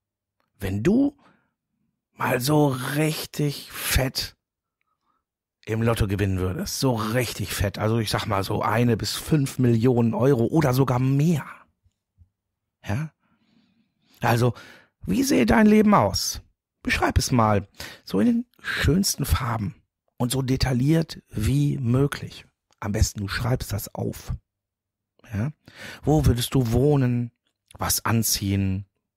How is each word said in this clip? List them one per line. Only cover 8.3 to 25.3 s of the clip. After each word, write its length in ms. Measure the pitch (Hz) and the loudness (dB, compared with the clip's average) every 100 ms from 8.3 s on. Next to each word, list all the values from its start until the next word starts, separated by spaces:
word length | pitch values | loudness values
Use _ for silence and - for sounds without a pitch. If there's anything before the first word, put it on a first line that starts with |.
| 98 95 | -2 -2
so 160 | 104 | -2
eine 340 | 107 110 123 107 | 0 2 2 0
bis 180 | 107 | -2
fünf 460 | - - 156 135 - | -6 0 0 0 0
Millionen 540 | 127 113 127 120 117 | 2 4 4 4 2
Euro 320 | 107 131 127 117 | 2 2 4 2
oder 280 | 160 143 | 2 2
sogar 260 | 127 127 127 | 2 2 2
mehr. 460 | 131 139 156 151 - - _ _ _ _ _ _ _ _ _ _ _ _ - | 2 2 2 0 -4 -16 _ _ _ _ _ _ _ _ _ _ _ _ -6
Ja? 280 | 110 156 _ _ _ _ _ _ _ _ _ _ - | -4 -6 _ _ _ _ _ _ _ _ _ _ -6
Also, 340 | 117 117 123 - - - _ _ - | 0 2 0 -2 -12 -20 _ _ -4
wie 180 | 202 | -2
sähe 220 | 269 262 226 | 2 2 4
dein 220 | 226 214 | 6 6
Leben 260 | 214 208 | 6 6
aus? 480 | 196 104 90 - - - _ _ _ | 4 4 0 -6 -8 -14 _ _ _
Beschreib 360 | - - 349 - | -4 -2 0 0
es 140 | - | 2
mal, 380 | 127 110 101 101 - - - | 2 4 2 -2 -12 -18 -18
so 160 | - 185 | -6 0
in 60 | 233 | 2
den 200 | 233 - _ | 0 -4 _
schönsten 640 | - - - 175 202 - | -8 -2 2 2 0 -2
Farben 580 | 139 - 127 113 98 - _ _ _ - | -2 0 -2 -4 -4 -8 _ _ _ -6
und 160 | 123 | -4
so 80 | 131 | -2
detailliert 840 | 127 127 131 123 139 165 156 - - | -2 0 0 0 2 2 0 -8 -12
wie 480 | - 110 139 143 139 | -4 0 0 0 -2
möglich. 680 | 120 123 143 - - - - _ _ - | 0 2 0 -2 -12 -16 -20 _ _ -10
Am 100 | 104 | -4
besten, 300 | 104 - - | 0 0 -2
du 80 | 95 | -6
schreibst 420 | - 120 123 - | -4 -2 -2 -4
das 240 | 101 - - | -8 -8 -8
auf. 380 | 113 - - - _ _ _ _ _ _ _ _ - | -8 -8 -10 -10 _ _ _ _ _ _ _ _ -10